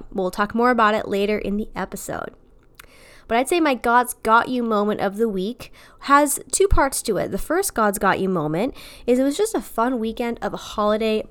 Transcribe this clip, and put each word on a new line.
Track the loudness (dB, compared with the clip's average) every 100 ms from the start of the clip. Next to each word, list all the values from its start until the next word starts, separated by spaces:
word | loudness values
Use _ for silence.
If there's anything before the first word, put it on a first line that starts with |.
| -6
We'll | -4 -4
talk | -2 -2 2
more | 2
about | 4 4 2
it | -2
later | -2 0 -2
in | -2 -4
the | -6 -8
episode. | -8 -10 -8 -8 -10 -14 _ -20 _ -20 -20 -20 -20 -14 -2
But | 0
I'd | 2
say | 2
my | 2 0
God's | 2 2 2
Got | -2 2 4 4
You | -2
moment | 0 0 0 0
of | -2 0
the | -2
week | -2 -4 -6 -14 -20 -20 -8
has | 2 4 4 -2 -2
two | 2 6
parts | 6 4 0
to | -2 -2
it. | -2
The | -4
first | -2 -2 0
God's | 0 0 2
Got | 0 0
You | 0
moment | 0 0 -2 -4 -6 -18 -6 0
is | 2
it |
was | 2 0
just | -2 -2
a |
fun | -4 -2 -2 -2
weekend | -4 -4 -6 -4
of | -6
holiday | -8 -8 -2 0 0 0 -2 -4